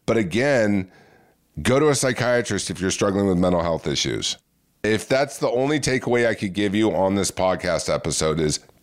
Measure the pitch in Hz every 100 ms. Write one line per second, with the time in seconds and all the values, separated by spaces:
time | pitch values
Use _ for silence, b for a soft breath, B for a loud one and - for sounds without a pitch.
0 | - 113 92 98 143 131 107 101 92 b
1 | b b b b _ - 80 131 151 131
2 | 131 117 123 123 110 98 - 92 92 -
3 | 104 98 98 87 90 87 85 80 80 67
4 | 67 55 - - _ _ _ _ 107 107
5 | - 131 139 - 135 120 135 156 131 131
6 | - 120 117 107 104 90 104 101 110 82
7 | 95 101 92 - 92 90 90 80 - 73
8 | 80 73 78 78 76 - - _